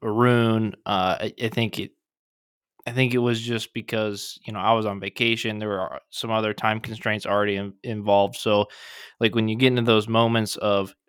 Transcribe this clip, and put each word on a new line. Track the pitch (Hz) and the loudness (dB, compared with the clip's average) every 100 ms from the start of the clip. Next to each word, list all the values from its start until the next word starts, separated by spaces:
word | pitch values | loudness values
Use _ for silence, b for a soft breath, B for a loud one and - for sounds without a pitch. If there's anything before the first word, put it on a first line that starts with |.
Arun. | 113 110 123 120 117 113 110 - - | -2 2 4 6 4 2 -2 -4 -4
Uh, | 98 92 - | -2 0 -2
I, | 110 - | -4 -6
I | 117 | -6
think | 120 110 - | -2 -4 -4
it, | 98 _ _ _ _ _ _ _ _ _ - | -10 _ _ _ _ _ _ _ _ _ -6
I | |
think | 123 127 | -2 0
it | 123 | 0
was | 120 113 | 0 -2
just | 117 117 - | -4 -6 -8
because, | 120 101 110 107 101 - - - | -12 -6 -4 -4 -6 -12 -14 -12
you | |
know, | 107 | -2
I | 101 | 2
was | 113 107 | 2 0
on | 101 | -4
vacation. | 101 - 117 113 113 107 | -8 -2 -2 0 -4 -4
There | 107 | -4
were, | 98 92 | -4 -4
uh, | 69 - | -8 -14
some | - 113 | -10 -4
other | 110 107 | 0 0
time | 104 110 110 | 0 -2 -2
constraints | 117 110 113 107 - | -6 -6 -4 -4 0
already | 101 104 98 | 0 2 0
in-, | 101 - 123 | -4 -10 -8
involved. | 107 104 101 101 - | -4 2 4 4 0
So, | 110 104 104 B B B B - | 2 2 2 B B B B 0
like, | 113 | 0
when | 110 110 | 2 0
you | 110 | 2
get | 131 | 2
into | 123 | 4
those | 117 110 107 | 4 4 4
moments | 113 117 113 107 - | 2 4 2 -2 -2
of, | 104 101 98 - | 0 0 -2 -10